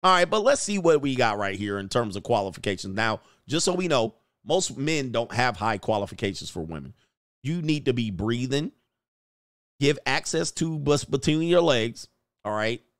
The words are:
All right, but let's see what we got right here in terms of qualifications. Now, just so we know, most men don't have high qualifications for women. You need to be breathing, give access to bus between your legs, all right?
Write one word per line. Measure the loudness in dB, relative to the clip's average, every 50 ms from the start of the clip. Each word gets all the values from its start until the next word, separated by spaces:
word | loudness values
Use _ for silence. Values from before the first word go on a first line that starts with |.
All | 6 6
right, | 6 6 4 4
but | 2 2 4
let's | 4 2 2 0
see | -4 -4 2
what | 4 6 6 6
we | 4 0 2
got | 2 2 2 2 0
right | -2 -2 -2
here | -2 -4 -2 -2 -4
in | -4 -2
terms | 0 0 0 0 -4
of | -8 -2
qualifications. | 0 0 0 0 -2 -6 -6 -4 -4 -4 -4 -6 -8 -4
Now, | 0 0 0 0 -2 _ _ _ _ _ -4
just | -4 0 0
so | 0 0
we | 0 0 2
know, | 2 2 2 0 -4 _ _ _ _ _ _
most | 0 0 0 0 -2 -6 -4
men | -2 0 0 0 -2 -2
don't | -2 -2 -2 -2
have | 0 0 0 0 0 0
high | -2 -2 -2 -2
qualifications | -2 0 0 0 0 -4 -6 -4 -4 -4 -4 -4 -10 -10
for | -8 -10 -8
women. | -8 -10 -12 -12 -14 -18 _ _ _ _ _ _ _ _ _ _
You | -6 -4 -4
need | 0 0 -2 0 0
to | -2 0
be | 0 0 -2
breathing, | -2 -4 -2 -2 -2 -2 -2 -2 -2 -2 -2 -4 -8 _ _ _ _ _ _ _ _ _ _ _ _ _ _ _ _ _ _ _ _ _
give | 2 2 2 2 0 -2
access | -2 -2 -2 -2 -4 -2 -4 -4
to | -4 -4 -4 -2 -2 -4
bus | 0 2 2 0 0
between | -2 -4 -2 0 0 0 2 2
your | 2 4 4
legs, | 4 4 4 2 2 -2 -4 -8 -18 -20 _ _ _ _ _ _ _
all | -4 -2
right? | -2 -2 -2 -2 -4 _ _ _ _